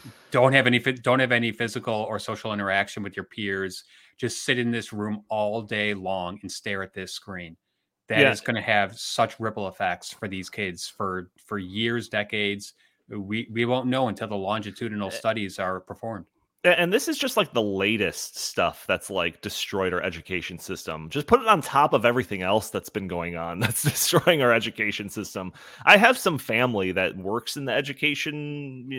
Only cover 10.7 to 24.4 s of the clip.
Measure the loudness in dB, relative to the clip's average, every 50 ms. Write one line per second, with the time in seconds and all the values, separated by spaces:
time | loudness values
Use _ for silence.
10.7 | -6 -8 -12 -12 -8 -6 -4 -4 -4 -6 -8 -10 _ _ _ -8 -8 -6 -6 -6
11.7 | -4 -2 -2 0 0 -2 -4 -2 -2 -4 -2 -2 -2 -2 0 0 -2 -4 -8 -14
12.7 | -18 _ _ _ _ _ _ -12 -10 -10 -6 -4 -4 -4 -4 -4 -2 0 0 2
13.7 | 2 0 0 0 2 2 2 0 0 -4 -4 -4 -4 -4 -2 -2 -2 -2 -4 -8
14.7 | -8 -8 -8 -6 -4 -4 -4 -6 -6 -2 -2 -2 -2 -2 -4 -6 -4 -4 -4 -2
15.7 | -4 -4 -8 -12 -14 -10 -10 -8 -8 -10 -12 -16 _ _ _ _ _ _ 4 4
16.7 | 4 6 4 4 2 2 2 0 -2 -2 -2 0 2 0 0 2 2 0 2 2
17.7 | 2 2 2 2 4 2 2 0 -2 -4 -10 -10 -8 -8 -8 -4 0 0 0 0
18.7 | 0 -2 -2 0 0 0 -2 -2 -2 0 0 0 -2 -4 -8 -6 -6 -6 -6 -2
19.7 | 0 0 0 2 0 0 -2 -4 -6 -8 -8 -6 -6 -6 -6 -8 -10 -12 -10 -10
20.7 | -10 -8 -8 -8 -8 -8 -8 -6 -6 -6 2 2 2 4 6 4 4 4 2 2
21.7 | 2 4 4 4 4 4 4 4 4 4 0 -2 -4 -2 2 2 2 2 2 0
22.7 | -4 -6 -6 -4 -6 -6 -4 -4 -4 -4 -4 -4 -4 -6 -6 -6 -2 -2 -2 -2
23.7 | -2 0 0 0 2 2 2 4 4 4 6 6 6 6